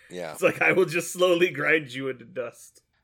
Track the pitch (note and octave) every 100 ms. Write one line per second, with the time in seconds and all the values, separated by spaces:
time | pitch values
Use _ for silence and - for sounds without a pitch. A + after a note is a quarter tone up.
0 | _ F3+ E3 D#3 F3 - E3 F3+ F3 E3+
1 | - F3+ F3+ E3+ F3+ C#3 D3 D#3+ C#3 C3
2 | C3+ B2 A#2 - A#2 - - _ _ _